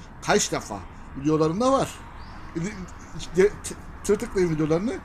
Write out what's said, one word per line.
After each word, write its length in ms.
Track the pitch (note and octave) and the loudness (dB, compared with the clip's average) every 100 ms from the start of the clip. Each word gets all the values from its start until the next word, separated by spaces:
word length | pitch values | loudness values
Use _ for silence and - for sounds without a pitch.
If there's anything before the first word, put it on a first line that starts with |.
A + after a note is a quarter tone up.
| - - - | -16 -6 2
Kaç 260 | G3 - | 4 4
defa? 280 | C#3+ - G2+ E2+ - - C3+ | -2 -4 -8 -10 -14 -12 -4
Videolarında 540 | C#3+ D#3 D#3 F3+ B3+ | 2 4 4 4 4
var. 280 | C4+ D#3+ - - - - - - E3 | 4 2 -4 -14 -14 -14 -12 -8 -6
De-, 800 | F3+ G#3 F3 - - E3 - E3 | -4 -6 -10 -12 -12 -10 0 6
de-, 140 | G3+ | 6
t-, 260 | - - - - - | 4 -10 -10 -12 -4
tırtıklayın 460 | - G#3 A#3+ G3+ F3+ | 0 0 2 2 2
videolarını, 440 | D3+ D3+ D#3+ A3 F#4 | 4 2 2 0 -4